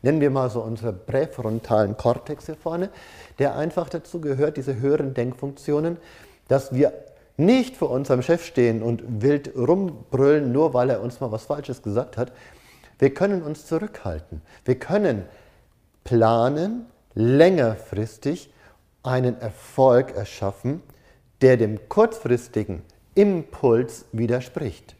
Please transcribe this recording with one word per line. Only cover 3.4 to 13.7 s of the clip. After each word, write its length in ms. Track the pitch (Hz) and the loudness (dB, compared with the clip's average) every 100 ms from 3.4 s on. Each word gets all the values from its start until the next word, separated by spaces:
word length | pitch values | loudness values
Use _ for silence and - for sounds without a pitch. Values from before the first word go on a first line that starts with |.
| 139 - | -2 0
einfach 320 | 151 - 170 | -4 -4 -6
dazu 320 | 170 - 170 | -8 -10 -8
gehört, 380 | 151 131 151 151 | -4 0 0 -2
diese 220 | 131 123 | -6 -4
höheren 340 | 135 147 139 | 0 0 -2
Denkfunktionen, 840 | 127 123 127 139 139 - 147 165 170 - - - _ _ | -4 -4 -6 -10 -10 -2 0 0 -4 -12 -20 -20 _ _
dass 260 | 135 131 | -2 0
wir 180 | 127 214 - - - _ - | 2 2 0 -20 -20 _ 0
nicht 400 | 165 262 247 - | 4 4 2 -4
vor 100 | 151 | -2
unserem 300 | 127 139 127 | -2 0 0
Chef 240 | 123 170 | 2 -2
stehen 380 | - - 120 113 | 0 2 2 2
und 400 | 113 117 113 110 | -2 -4 -6 -2
wild 340 | 131 147 143 - | 0 0 -2 -4
rumbrüllen, 960 | 123 180 190 131 - 127 139 151 139 | 0 2 0 -6 -8 2 4 4 2
nur 220 | 123 156 | 2 2
weil 160 | 127 123 | 2 0
er 100 | 117 | 0
uns 180 | 113 - | -4 -8
mal 120 | 127 | -8
was 120 | 107 | -8
Falsches 380 | - 147 139 123 | -6 -8 -6 -10
gesagt 360 | 110 104 135 - | -4 -4 -4 -6
hat. 120 | 127 - - - - - - _ | -8 -8 -20 -20 -20 -20 -20 _
Wir 160 | 139 | 0
können 280 | 139 196 196 | 2 -2 -2
uns 240 | 151 151 | -6 -12
zurückhalten. 760 | - | -4